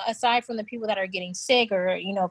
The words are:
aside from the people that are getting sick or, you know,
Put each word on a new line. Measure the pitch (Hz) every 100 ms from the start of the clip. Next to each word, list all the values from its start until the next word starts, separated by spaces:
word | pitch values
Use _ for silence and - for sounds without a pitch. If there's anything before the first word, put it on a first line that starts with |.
| 196
aside | 220 240 240 233
from | 226
the | 214
people | 240 214
that | 196
are | 190
getting | 185 180
sick | 180 - 247 226
or, | 196 180 180
you | 180
know, | 202 180